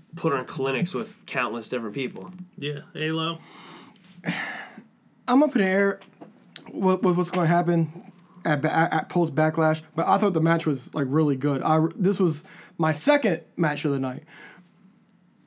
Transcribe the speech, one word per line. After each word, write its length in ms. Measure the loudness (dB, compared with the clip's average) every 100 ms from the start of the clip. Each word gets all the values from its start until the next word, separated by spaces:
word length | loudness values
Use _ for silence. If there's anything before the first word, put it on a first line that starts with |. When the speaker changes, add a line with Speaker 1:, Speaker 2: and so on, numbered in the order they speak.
| _ -6
Speaker 1:
put 180 | -2
on 100 | -2 -4
clinics 500 | -4 -2 -2 -2 -4
with 200 | -8 -12 -8
countless 420 | -4 -4 -4 -6
different 240 | -6 -6
people. 380 | -6 -8 -8 -14 -16 -18 -10
Speaker 2:
Yeah, 220 | -8 -10 -12 -6
Halo. 420 | -4 -2 -4 -6 -14 -20 -20 -20 -20 -20 -20 -10 -6 -6 -6 -10 -14 -18 -20 _ _ _ 2
Speaker 3:
I'm 160 | 4
up 120 | 4 4
in 60 |
the 60 | 2
air 320 | 4 2 0 -10 -20 -20 -20 _ -20 -12
with, 320 | 0 2 4
with 120 | 4 2
what's 140 | 0
gonna 140 | 2 2
happen 640 | 4 4 2 0 -4 -18 -20 _ -6
at, 180 | -2 0
ba-, 120 | 0
at, 180 | 2 2
at 160 | 0 0
post 260 | 0 0 2
Backlash, 480 | 0 2 2 0 -4 -2
but 120 | 2
I 100 | 4
thought 160 | 2
the 80 | 2
match 240 | 2 2 0
was, 260 | -4 -4 -4
like, 100 | 0
really 260 | 2 2 0
good. 260 | 0 0
I, 180 | 2 2 2 0
this 240 | 0 2
was 240 | 0 0 -8 -20 -14 -4
my 120 | -2
second 500 | 0 2 2 2 -2 -4 -2
match 300 | -2 0 -2
of 60 |
the 80 | -2
night. 240 | -4 -8 -16 -20 -20 -20 _ _ _ _ _ _ _ _